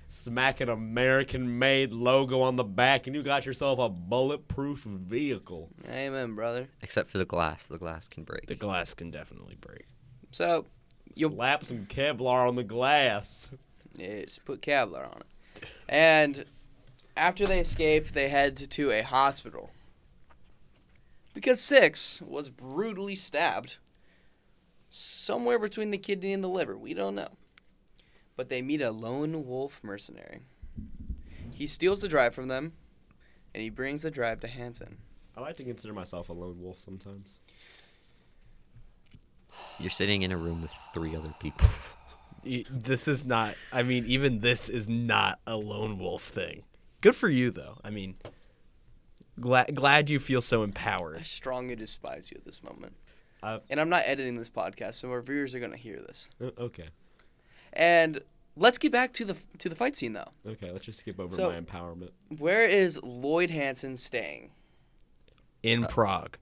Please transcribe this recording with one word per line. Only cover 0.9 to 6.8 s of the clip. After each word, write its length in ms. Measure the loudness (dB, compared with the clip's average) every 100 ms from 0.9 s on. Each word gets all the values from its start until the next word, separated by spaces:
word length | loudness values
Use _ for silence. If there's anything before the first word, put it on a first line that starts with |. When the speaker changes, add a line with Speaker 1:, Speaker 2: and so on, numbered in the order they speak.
| 2 4 4 2 -2 -4 2 4 4 2
Speaker 1:
logo 480 | 0 4 6 4 4
on 160 | 4 2
the 80 |
back, 420 | 0 4 6 4 2
and 80 |
you 80 | -6
got 240 | 0 0 -2
yourself 320 | -2 0 2
a 100 | 0
bulletproof 920 | -2 -2 2 2 0 -6 -6 -4 -6
vehicle. 880 | -8 -10 -4 -2 -2 -4 -8 -12 -14 -16 -12
Speaker 2:
Amen, 460 | -8 -6 -6 -6
brother. 340 | -4 -4 -4 -8 _